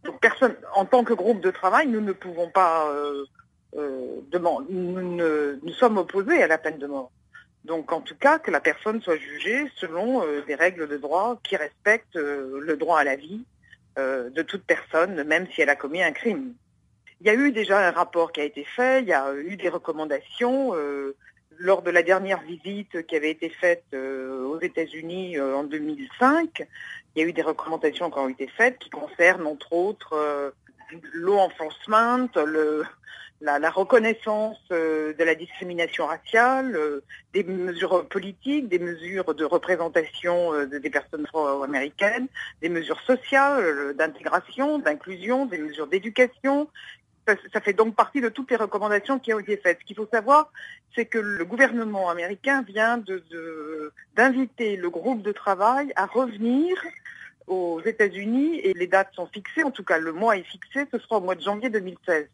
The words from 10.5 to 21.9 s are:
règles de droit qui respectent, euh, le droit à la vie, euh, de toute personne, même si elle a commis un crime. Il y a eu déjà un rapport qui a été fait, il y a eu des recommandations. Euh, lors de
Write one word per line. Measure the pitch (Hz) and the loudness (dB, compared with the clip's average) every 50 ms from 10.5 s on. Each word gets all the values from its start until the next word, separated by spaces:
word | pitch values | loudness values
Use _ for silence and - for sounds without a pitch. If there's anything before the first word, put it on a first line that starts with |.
| 147 | -2
règles | 139 165 185 185 170 156 | 2 2 2 2 0 -6
de | 147 143 | -6 -6
droit | 147 135 143 156 180 202 240 240 - _ | -8 -4 0 0 2 2 0 -2 -4 _
qui | - 196 | -6 -4
respectent, | 170 151 147 _ _ _ 202 214 233 _ _ _ | -4 -4 -6 _ _ _ 2 2 2 _ _ _
euh, | 170 147 143 143 143 135 131 135 139 | -4 -4 -4 -4 -6 -6 -8 -10 -8
le | 143 165 156 | -4 -4 -2
droit | 139 160 156 170 156 | -2 2 2 4 4
à | 143 | 4
la | 143 135 | 4 0
vie, | 143 151 156 196 220 247 _ _ _ _ _ - _ _ _ _ | -2 -6 -12 -12 -12 -12 _ _ _ _ _ -20 _ _ _ _
euh, | 139 135 131 135 131 123 123 | -4 -2 -2 -2 -2 -4 -4
de | 131 160 160 | -4 -4 -4
toute | - - 196 - | -4 -6 -10 0
personne, | - 170 - - - - 160 170 190 196 156 143 | 0 0 0 0 -2 2 2 2 2 0 -4 0
même | 151 156 170 185 175 - | 0 0 0 0 -2 0
si | - | 0
elle | 156 139 | 2 2
a | 143 | 2
commis | - - 139 151 180 180 | 0 -2 -6 -2 0 0
un | 165 | 0
crime. | 139 - - 233 202 147 135 127 240 _ _ _ _ _ _ _ _ _ _ - _ _ | 0 0 -2 -2 -2 -2 -6 -8 -12 _ _ _ _ _ _ _ _ _ _ -20 _ _
Il | 170 | 2
y | 214 | 4
a | 214 | 4
eu | 247 277 294 | 6 4 2
déjà | 240 220 208 180 196 208 196 | 2 2 2 4 4 6 6
un | 175 | 4
rapport | 160 170 175 170 - 175 165 165 | 4 2 0 2 2 0 0 0
qui | - 156 | 0 -4
a | 147 | -6
été | 147 - 143 143 | -4 -6 -10 -12
fait, | - - - 247 254 262 269 | -10 -2 0 2 4 4 2
il | 254 | 4
y | 185 165 | 4 2
a | 139 135 139 139 | 2 2 0 -4
eu | 143 147 175 202 | -4 -6 -8 -8
des | 180 190 175 | -4 -4 -4
recommandations. | 160 170 - 165 156 151 156 156 143 139 - - - - 240 240 254 269 269 254 190 | -4 -2 -6 -6 -4 -4 -4 -4 -4 -6 -6 -10 -4 -2 0 2 2 2 0 0 -2
Euh, | 160 147 143 143 139 139 139 139 _ _ - _ _ _ _ - 160 | -2 -4 -4 -4 -4 -6 -8 -10 _ _ -20 _ _ _ _ -20 -4
lors | 180 180 196 180 | 4 4 4 4
de | 170 175 | 4 2